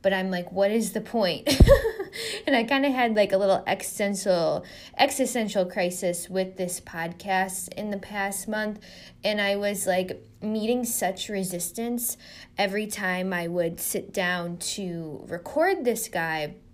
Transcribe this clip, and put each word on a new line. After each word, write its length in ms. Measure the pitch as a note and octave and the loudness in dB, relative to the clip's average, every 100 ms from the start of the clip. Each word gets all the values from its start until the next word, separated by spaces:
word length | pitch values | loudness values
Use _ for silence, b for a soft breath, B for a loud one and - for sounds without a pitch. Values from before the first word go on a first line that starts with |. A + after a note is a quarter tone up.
but 120 | G3 | 2
I'm 160 | F#3+ F#3+ | 2 0
like, 220 | F3+ F3 | -4 -4
"What 200 | F#3 G3+ | 2 2
is 200 | A3 G3+ | 2 0
the 100 | A3 | -4
point?" 480 | - A#3 F#3+ D3+ - | -2 0 0 0 0
<laughs> 100 | C4+ - B4+ A4+ - - B A4+ G#4 - | 8 10 10 8 -4 -8 B -6 -4 2
And 80 | |
I 80 | C4 | 2
kinda 260 | A3+ C#4 C#4 | 4 2 2
had, 260 | C4 A#3+ | 4 4
like, 160 | G#3+ G3+ | 4 4
a 60 | F#3+ | 4
little 260 | G3 F#3+ - | 4 2 2
existential, 1000 | F#3+ - - G3+ G3 G#3 F3 D#3 D3 B B B - | -4 -4 -2 -2 0 2 2 2 0 B B B 2
existential 680 | C#4 - B3+ B3 G#3+ G3+ | 2 4 0 0 0 0
crisis 600 | F#3 G#3+ F3+ F#3 F#3 F3 - | 0 0 -2 0 -2 -2 -4
with 300 | F#3+ F#3 F#3 | -2 -2 -4
this 220 | F3+ - | -6 -6
podcast 920 | - E3 E3+ F3 G3+ F#3+ F#3+ F#3 - | -10 -8 -8 -8 -2 0 0 -4 -10
in 160 | - G#3 | -8 -6
the 80 | G3+ | -6
past 480 | G3 G#3 G3 G3 - | -6 -4 -4 -4 -4
month. 320 | G#3+ G#3+ G#3+ B B B B | -4 -4 -6 B B B B
And 160 | G3+ G#3 | -2 0
I 160 | G3+ | 0
was, 300 | G3+ G3+ G3+ | 2 0 0
like, 400 | F#3+ F3+ F#3 - - - | 0 0 0 -8 -14 -8
meeting 440 | G#3+ A3 A3 B3 | -4 -2 0 0
such 440 | A#3 - F#3 F#3+ - | 0 0 -2 -2 -4
resistance 880 | G3+ F#3 F3 - - A#3 A#3+ A#3+ - B B B - | -4 -4 -4 -6 -6 -4 -2 -4 -6 B B B -2
every 300 | G3 G3+ G#3+ | -2 -2 -4
time 460 | G#3 F#3+ F3+ F#3 | -4 -2 -2 -2
I 140 | F3+ E3+ | -2 -2
would 320 | F3 E3+ - | 0 -2 -2
sit 340 | - G3+ - | -6 -6 -4
down 440 | G3 F3+ F3+ F3 F3 | -2 -2 -2 -4 -6
to 680 | - - F#3 E3+ D#3+ D3 - | -8 -6 -6 -6 -8 -12 -10
record 560 | E3+ - D4 F4 F#4+ | -10 -4 2 2 2
this 240 | A#3+ A3+ - | 0 -2 -4
guy. 480 | F3+ E3 D#3 D3 - - | -4 -2 -4 -6 -10 -20